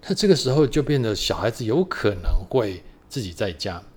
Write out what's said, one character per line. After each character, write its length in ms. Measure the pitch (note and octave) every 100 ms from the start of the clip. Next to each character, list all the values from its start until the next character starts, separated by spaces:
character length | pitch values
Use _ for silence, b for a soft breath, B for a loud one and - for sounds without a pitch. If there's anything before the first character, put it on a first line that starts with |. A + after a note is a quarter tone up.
| -
那 80 |
这 140 | F#3+ G#3
个 80 | E3
时 140 | B2+
候 160 | C3+ C#3+
就 160 | -
变 180 | C#3 D3
得 140 | A2+ G#2
小 220 | - F2+
孩 120 | G2
子 140 | A2+
有 220 | A2+ C3 F#3
可 240 | - G#2+ G2+
能 280 | E2+ - G2+
会 340 | C3 G#2+ F#2 - b _
自 140 | C#3
己 100 | G2+
在 220 | E2+ G#2
家。 280 | E2 G2+ E2+ -